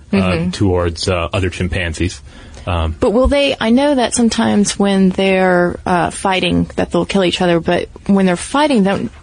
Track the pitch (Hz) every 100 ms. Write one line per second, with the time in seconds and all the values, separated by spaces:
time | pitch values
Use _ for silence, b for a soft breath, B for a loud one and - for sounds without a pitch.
0 | - 196 92 165 175 - 101 90 87 82
1 | - 87 85 98 92 - 90 98 85 80
2 | 87 - B B B B - 87 80 80
3 | 254 226 262 285 277 - 226 247 285 269
4 | 226 - 233 226 226 208 202 - 202 196
5 | 190 185 190 190 185 180 175 - - 180
6 | 160 - 196 185 180 175 175 - 180 175
7 | 165 196 175 - 180 170 165 175 - -
8 | - 196 190 175 - 277 302 247 190 185
9 | 226 -